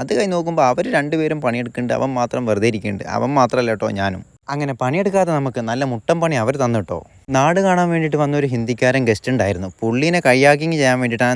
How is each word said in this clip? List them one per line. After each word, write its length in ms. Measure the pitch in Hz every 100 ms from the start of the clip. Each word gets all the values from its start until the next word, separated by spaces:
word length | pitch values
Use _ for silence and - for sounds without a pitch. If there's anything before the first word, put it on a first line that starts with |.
അത് 100 | 135 123
കഴിഞ്ഞ് 200 | 196 175
നോക്കുമ്പോൾ 280 | 165 165 131
അവർ 140 | 127 247 180
രണ്ടുപേരും 420 | 143 160 156 151 127
പണിയെടുക്കുന്നുണ്ട്, 500 | 120 120 - 123 120
അവൻ 120 | 131 131
മാത്രം 240 | 120 127 120
വെറുതെ 180 | 107 120
ഇരിക്കുന്നുണ്ട്. 300 | 110 104 98 - 107
അവൻ 140 | 120 143
മാത്രമല്ല 360 | 123 120 120
കേട്ടോ, 140 | 107 110 101
ഞാനും. 240 | 98 92 - _ -
അങ്ങനെ 200 | 143 147 120
പണിയെടുക്കാതെ 520 | 127 160 202 196 175 156
നമുക്ക് 240 | 135 120 113
നല്ല 160 | 120 135
മുട്ടൻ 260 | 117 - 170
പണി 120 | 165 143
അവർ 140 | 110 147
തന്നിട്ടോ. 340 | 123 113 87 85 - - - 135
നാട് 240 | 143 175 196
കാണാൻ 220 | 180 175
വേണ്ടിയിട്ട് 280 | 165 156 151
വന്ന 120 | 147 147
ഒരു 80 | 139
ഹിന്ദിക്കാരൻ 480 | 123 113 120 127 131 120
ഗസ്റ്റ് 200 | 104 -
ഉണ്ടായിരുന്നു. 360 | 131 98 90 95 -
പുള്ളീനെ 380 | 113 120 156 175 143
കൈയാക്കിങ് 520 | 127 139 147 160 160
ചെയ്യാൻ 180 | 131 127
വേണ്ടിയിട്ടാണ് 320 | 123 113 120